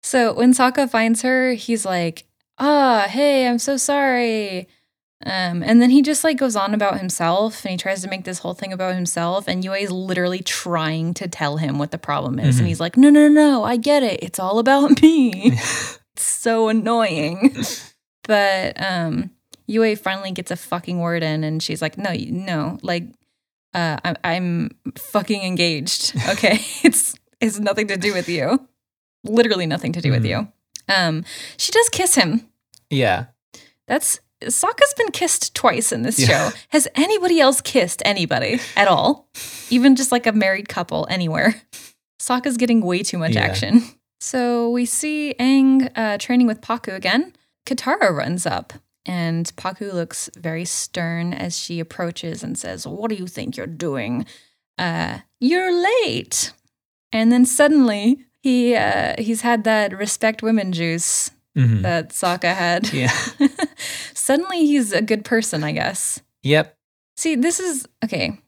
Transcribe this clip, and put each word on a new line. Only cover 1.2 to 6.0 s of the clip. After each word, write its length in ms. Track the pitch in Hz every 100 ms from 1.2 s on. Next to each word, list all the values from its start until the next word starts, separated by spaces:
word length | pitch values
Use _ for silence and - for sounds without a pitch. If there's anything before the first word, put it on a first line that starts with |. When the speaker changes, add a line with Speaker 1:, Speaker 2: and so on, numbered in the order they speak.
Speaker 1:
her, 300 | 254 262 254
he's 320 | 240 - 226
like, 400 | 196 180 170 160 - _ _ _
"Ah, 500 | 277 294 269 226 196
hey, 360 | 220 294 277 254
I'm 120 | 240
so 180 | 254 277
sorry." 880 | - 285 277 247 233 220 202 185 185 _ _ _ _ _ -
Um, 360 | 190 180 175
and 200 | 170 233
then 80 | 247
he 100 | 262